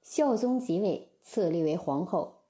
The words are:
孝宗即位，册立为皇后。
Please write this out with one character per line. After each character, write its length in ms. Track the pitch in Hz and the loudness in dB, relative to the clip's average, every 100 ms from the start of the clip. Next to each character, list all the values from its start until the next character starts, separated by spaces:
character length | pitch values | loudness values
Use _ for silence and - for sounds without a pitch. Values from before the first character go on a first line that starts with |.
孝 340 | - - 294 220 | -4 0 2 2
宗 240 | 247 254 | 2 0
即 180 | 247 170 | 0 0
位， 320 | 202 - - _ | 0 -2 -6 _
册 240 | - - 175 | -6 -2 0
立 160 | 165 | 2
为 120 | 156 165 | 0 0
皇 300 | 156 139 175 | -2 -2 0
后。 280 | 175 - - | -2 -2 -10